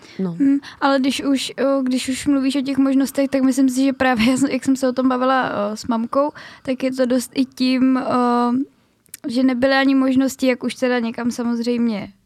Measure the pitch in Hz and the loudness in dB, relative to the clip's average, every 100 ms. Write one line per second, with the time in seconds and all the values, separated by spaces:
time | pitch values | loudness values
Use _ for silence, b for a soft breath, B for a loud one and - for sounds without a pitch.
0 | B B 185 170 277 277 B B 277 277 | B B -6 0 0 0 B B 0 2
1 | 269 247 285 269 - - 269 277 254 254 | 0 -2 0 -2 -2 -2 0 0 0 -2
2 | 262 262 285 277 262 277 269 269 269 269 | -4 -4 0 0 0 -2 -2 0 2 2
3 | 269 - 269 277 262 262 269 254 269 262 | 0 0 0 2 2 2 2 2 0 2
4 | 262 233 233 254 277 262 - 262 262 254 | 0 2 2 2 0 0 0 0 0 0
5 | 262 254 254 262 240 208 202 220 - 226 | 0 2 2 0 0 -2 -4 -6 -4 -4
6 | 233 269 294 - B B - 254 262 262 | -2 0 -2 -4 B B -6 -4 -2 0
7 | 247 254 - - 262 - 254 254 262 262 | 0 0 -2 -4 -4 0 0 2 2 2
8 | 254 247 240 240 240 247 - _ _ _ | 0 0 2 2 0 -2 -4 _ _ _
9 | _ - 294 240 262 247 269 269 269 269 | _ -12 -4 0 2 2 2 4 4 2
10 | 262 262 269 - 262 247 247 - 254 247 | 2 2 0 0 0 0 -4 -4 -2 0
11 | 226 233 240 226 240 233 233 240 233 202 | -2 -4 -6 -4 -4 -2 -2 0 0 -2
12 | 196 - | -8 -16